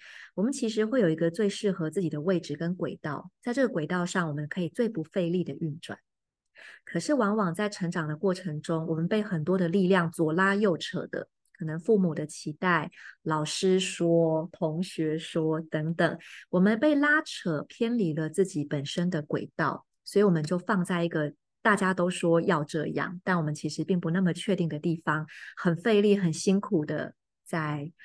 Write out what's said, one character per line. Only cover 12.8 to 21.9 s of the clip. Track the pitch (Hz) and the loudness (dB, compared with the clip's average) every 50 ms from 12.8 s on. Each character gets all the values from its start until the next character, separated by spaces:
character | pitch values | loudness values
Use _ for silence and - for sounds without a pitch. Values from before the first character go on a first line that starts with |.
| 147 180 - - - - - _ - | 0 -2 -8 -16 -20 -20 -18 _ -4
老 | 160 156 156 151 | -2 0 0 0
师 | 151 - - - 190 185 185 | -2 -2 0 2 4 4 2
说、 | 185 185 - - 180 170 170 170 165 160 160 160 160 - - | 2 -2 -2 0 2 4 4 6 4 4 2 0 -2 -4 -6
同 | - 180 156 156 165 | -4 -4 -2 -2 -2
学 | 185 - - - 160 156 156 165 | -4 -4 -4 -2 -2 -2 -2 -2
说 | 165 - - 170 160 160 156 156 | -4 -4 -2 0 0 0 0 -2
等 | 165 160 - 156 151 160 170 | -2 -4 -4 -2 -2 -2 0
等， | 160 175 156 - - - - - - - - | 2 0 0 0 -4 -10 -16 -20 -20 -8 -2
我 | - 180 | 2 4
们 | 185 208 226 220 | 4 4 4 4
被 | 294 302 294 | 4 2 4
拉 | 285 294 294 294 311 311 | 4 4 4 2 2 0
扯 | - - - - 185 160 143 - - | -2 -8 -8 -4 -4 -2 -2 -4 -8
偏 | - - 233 226 240 240 | -6 -4 -2 0 0 0
离 | 202 160 147 | 0 0 0
了 | 160 156 156 | 0 -2 0
自 | 160 196 190 | 0 0 0
己 | 185 - 156 143 | 0 0 -4 -4
本 | 143 151 143 139 | -2 -2 -4 -4
身 | 143 - 180 175 180 | -4 -2 -2 0 0
的 | 180 156 151 | 0 -2 -2
轨 | - - - - - _ | -2 -4 -4 -4 -6 _
道， | - 160 139 - - - _ _ _ _ | -2 -2 -2 -2 -4 -10 _ _ _ _
所 | - - 196 | -2 2 4
以 | 208 | 6
我 | 202 | 6
们 | 175 160 147 | 6 4 2
就 | 151 180 | 0 -2
放 | 175 180 - 220 185 175 | -2 -2 0 0 0 0
在 | - 185 170 170 | 0 0 0 0
一 | 170 | 0
个 | 170 160 151 147 - _ _ _ _ _ | 0 0 -2 -2 -4 _ _ _ _ _
大 | - 226 208 | 2 4 4
家 | 196 196 185 | 4 4 2